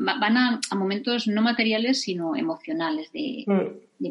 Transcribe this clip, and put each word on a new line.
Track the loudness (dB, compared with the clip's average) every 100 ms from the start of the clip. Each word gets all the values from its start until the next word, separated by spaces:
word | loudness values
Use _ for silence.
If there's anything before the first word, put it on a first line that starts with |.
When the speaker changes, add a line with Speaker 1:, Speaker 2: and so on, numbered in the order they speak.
| 0
Speaker 1:
va-, | 2
van | 4 4
a, | 4 2 -2
a |
momentos | -2 0 -2 -2 -2 0
no | 2
materiales, | 2 2 2 2 2 0
sino | -2 -4 -2
emocionales, | -2 -2 -4 -6 -4 -2 -4 -6
de, | -8 -6 -6 0
Speaker 2:
Mm. | 2 0 -6 -16 -10
Speaker 1:
de, | -8